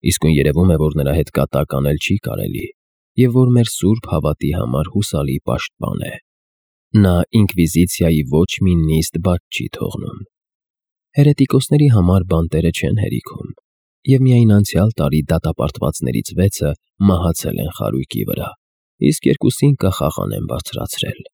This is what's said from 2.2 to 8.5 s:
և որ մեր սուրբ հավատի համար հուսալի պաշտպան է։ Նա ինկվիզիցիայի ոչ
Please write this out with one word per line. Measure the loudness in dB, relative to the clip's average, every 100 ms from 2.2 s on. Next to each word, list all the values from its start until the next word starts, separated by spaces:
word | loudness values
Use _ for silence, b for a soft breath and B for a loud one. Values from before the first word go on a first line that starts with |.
| -4 -8 -6 -8 -10 -14 _ _ _ 2
և | 2
որ | 4 4
մեր | 4 2
սուրբ | 0 0 0 -2
հավատի | -2 -2 -2 -2
համար | -2 -2 -2 -2
հուսալի | -4 -4 -4 -4 -4
պաշտպան | -4 -6 -6 _ -8 -6
է։ | -8 -12 _ _ _ _ _ _ _
Նա | 4 4 4 0
ինկվիզիցիայի | 0 -2 0 0 2 2 2 0 2 0
ոչ | 0 0